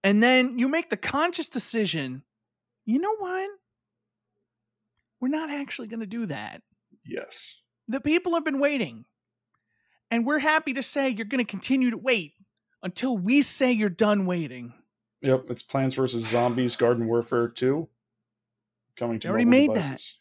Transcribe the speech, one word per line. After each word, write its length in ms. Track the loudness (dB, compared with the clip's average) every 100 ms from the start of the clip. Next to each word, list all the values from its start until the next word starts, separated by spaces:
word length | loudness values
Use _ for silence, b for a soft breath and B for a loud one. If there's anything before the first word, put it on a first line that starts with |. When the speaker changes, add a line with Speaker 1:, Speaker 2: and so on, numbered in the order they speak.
Speaker 1:
And 200 | 4 6
then 360 | 6 6 4 2
you 100 | 0
make 220 | 0 -2
the 60 | -6
conscious 520 | -4 0 0 -2 -6
decision, 720 | -6 -4 -2 -2 -2 -6 -10 _ _ _ _ _ _
"You 140 | -2 0
know 160 | 0 -2
what? 320 | -4 -4 -6 -10 _ _ _ _ _ _ _ _ _ _ _ _ _ _ _ _
We're 80 | -4
not 220 | -4 -4
actually 380 | -8 -8 -10 -10
gonna 180 | -10 -8
do 200 | -6 -6
that." 360 | -6 -10 -14 _ _ _ _ -10
Speaker 2:
Yes. 540 | -10 -10 -14 -16 -20 _ _ -8
Speaker 1:
The 120 | -4
people 340 | 0 0 2
have 100 | -2
been 160 | 0 0
waiting. 440 | 0 0 -4 -8 -20 _ _ _ _ _ _ _ _ _ _
And 160 | 0 2
we're 120 | 2
happy 340 | 4 2 0
to 80 | -6
say 260 | -4 -2 -2
you're 160 | -2 -4
gonna 180 | -2
continue 460 | -2 -6 -2 2 2
to 60 | 0
wait 360 | 0 0 -2 _ _ _ _ _
until 340 | -10 -4 -2 0
we 260 | 4 4
say 300 | 2 0 2
you're 160 | 2 0
done 380 | 2 2 4 2
waiting. 480 | -2 -4 -8 -14 -16 _ _ _ _
Speaker 2:
Yep, 280 | 2 2 0
it's 120 | -12
Plants 320 | -4 0 0
versus 320 | 0 0 0 0
Zombies 500 | 2 2 2 -2 2
Garden 300 | 2 2 2
Warfare 420 | 0 0 0 0
two. 400 | 0 0 0 -4 _ _ _ _ _ _ _ _ _ _ -8
Coming 220 | -4 -4
to 80 | -2
Speaker 1:
They 20 |
already 140 | 2 6
Speaker 2:
mobile 120 | 6
Speaker 1:
made 120 | 6
that. 120 | 2
Speaker 2:
devices. 360 | -2 -6 -12 -18